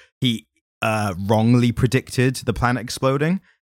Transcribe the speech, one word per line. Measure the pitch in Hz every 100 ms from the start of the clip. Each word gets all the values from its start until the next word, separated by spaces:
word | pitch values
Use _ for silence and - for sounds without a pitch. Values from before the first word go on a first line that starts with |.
| _ _
he, | 127 113 - _ _ _
uh, | 110 107 104 90
wrongly | 98 110 113 123 120
predicted | 120 123 131 - - 127 131
the | -
planet | 98 120 123
exploding, | 117 - 131 135 156 190 - _